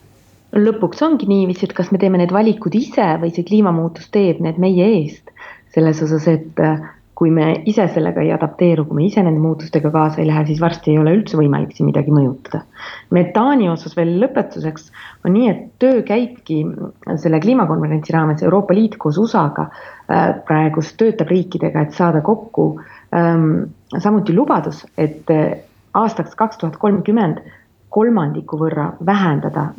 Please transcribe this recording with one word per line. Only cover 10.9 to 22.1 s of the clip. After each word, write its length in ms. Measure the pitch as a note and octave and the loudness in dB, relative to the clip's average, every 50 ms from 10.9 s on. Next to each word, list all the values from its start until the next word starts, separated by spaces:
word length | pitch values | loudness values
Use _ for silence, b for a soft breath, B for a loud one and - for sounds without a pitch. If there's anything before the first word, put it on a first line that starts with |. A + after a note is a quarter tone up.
ei 60 | D3+ D#3 | 2 4
ole 140 | D3+ D#3 F3 | 4 4 4
üldse 220 | A3 G#3 - - | 2 0 0 0
võimalik 380 | D#3 D3+ C#3+ C#3 C#3+ D3+ D3+ - | 2 2 2 2 0 -2 -4 -4
siin 100 | - - | -2 0
midagi 240 | D3 D3 D3+ C#3 D3 | 0 0 0 2 2
mõjutada. 520 | D3+ D3 C#3 B2 C#3 - - - - E3 - _ B B B B B B B B F3+ | 4 4 2 2 -2 -6 -10 -10 -10 -10 -10 _ B B B B B B B B 0
Metaani 560 | F3+ F3 F3 - A3 A#3 C#4 D4 C4+ G#3 F3 | 0 2 2 0 0 2 2 2 2 2 0
osas 240 | E3 D#3+ - E3 - | -2 -4 -6 -8 -4
veel 200 | F3+ E3 E3+ E3+ F3+ A#3 | -2 -2 0 0 0 0
lõpetuseks 640 | - - B3+ - - - E3+ D3+ D#3 D#3 - - - B B B B B B B | 0 0 -2 -4 -4 -6 -8 -8 -8 -8 -10 -16 -20 B B B B B B B
on 120 | F3 F#3 | 0 2
nii, 100 | A3 B3+ A3+ | 2 2 2
et 100 | F#3 - - - _ - | 0 -2 -6 -12 _ 0
töö 220 | B3 C4 C4 A3+ G3+ | 2 2 2 2 0
käibki 560 | - G3+ A#3 B3 A3+ - - - - D#3+ D3+ D3+ C#3 - - - - - _ - - - D3+ | 0 -2 -2 -2 -4 -8 -12 -8 -4 -4 -4 -4 -4 -6 -10 -12 -12 -14 _ -10 -8 -6 -2
selle 180 | D3+ E3+ D#3+ D#3 | 0 0 0 2
kliimakonverentsi 760 | D#3 A3 C4 C4 G3 D3+ D#3+ E3 D#3+ D3+ D#3 D#3 D3+ - D#3+ | 2 2 2 2 2 2 0 -2 -2 -2 -2 -2 -2 0 0
raames, 240 | D#3+ D#3 D#3 D3+ D#3 F3+ | 0 2 0 0 0 2
Euroopa 300 | F3+ F3 G3+ G3+ G3 F3+ | 2 2 2 2 2 2
Liit 220 | G#3 A3+ G#3+ - - | 2 2 0 -2 -2
koos 220 | - D#3 D3 E3+ | -4 -2 0 0
usaga, 480 | A3 A3+ - G3 D#3 C#3+ - - D#3+ D#3 B B B B B B B - | 0 0 0 0 0 0 -2 -4 -6 -8 B B B B B B B -2
äh, 240 | - - - - - - - - | 0 0 2 0 -2 -2 -2 -2
praegust 480 | D#3 D#3 D#3 D#3 D3+ E3 D3+ - - | 0 2 2 0 0 -2 -6 -4 -2
töötab 320 | - A3+ A3+ G#3 A3 D#3+ D3+ | 0 0 0 2 0 0 0
riikidega, 540 | F3 F#3 F3 F#3 - E3+ - D#3+ D3 D#3 D3+ | 0 0 0 -2 -4 -4 -4 -2 -2 -2 -2
et 80 | D3+ - | -2 -2
saada 280 | - F3+ E3+ | 0 0 2